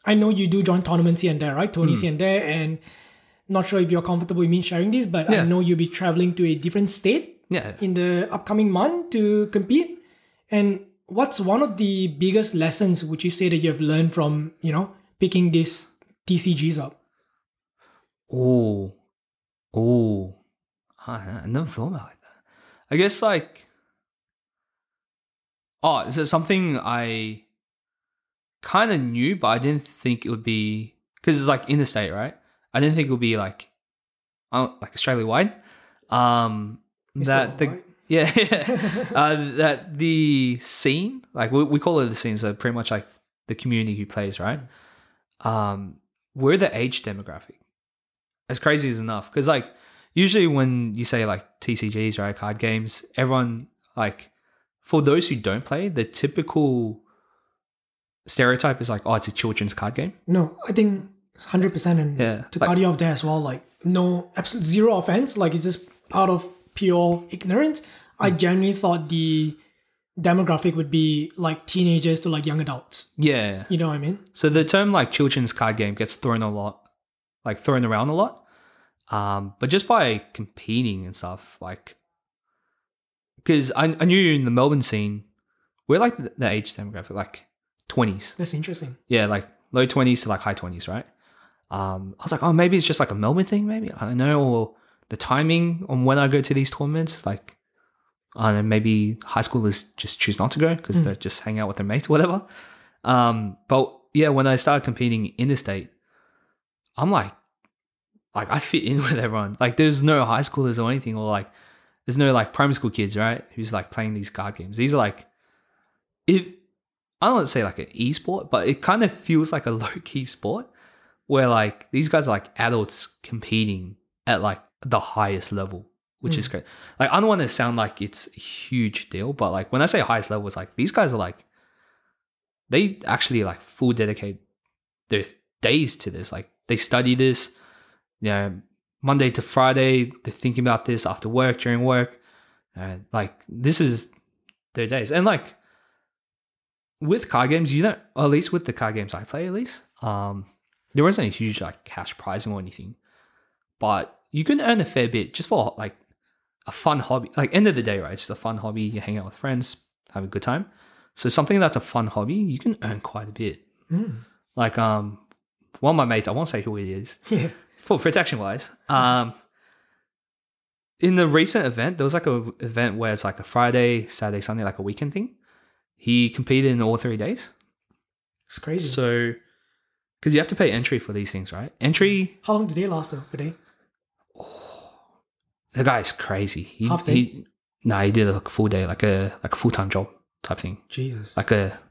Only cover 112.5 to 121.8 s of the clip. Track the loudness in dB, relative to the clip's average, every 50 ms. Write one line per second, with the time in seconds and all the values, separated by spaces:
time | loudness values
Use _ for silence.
112.5 | 0 2 2 2 2 0 -2 -2 -2 -2 -2 -2 0 0 0 -2 -2 -4 -8 -12
113.5 | -12 -10 -8 -6 -6 -6 -8 -8 -6 -6 -6 -4 -4 -6 -8 -8 -8 -8 -8 -8
114.5 | -10 -12 -14 -8 -4 -2 0 2 2 2 2 0 -2 -6 -14 _ _ _ _ _
115.5 | _ _ _ _ _ _ _ _ _ _ _ _ _ _ _ 2 2 2 2 -2
116.5 | -14 -20 _ _ _ _ _ _ _ _ _ _ _ 0 0 2 2 2 2 0
117.5 | 0 -2 -2 -2 -4 -8 -12 -10 -6 -4 -2 -2 -2 -4 -4 -6 -6 -6 -4 -2
118.5 | -2 0 2 0 -2 0 0 0 2 2 2 0 0 -2 -2 2 2 2 2 0
119.5 | -2 -4 -2 -4 -4 -4 -6 -8 -10 -12 -12 -8 -8 -6 -6 -8 -8 -6 -6 -4
120.5 | -4 -6 -8 -12 _ _ _ _ _ _ _ _ _ _ _ 0 2 4 4 4
121.5 | 4 4 2 0 -2 -8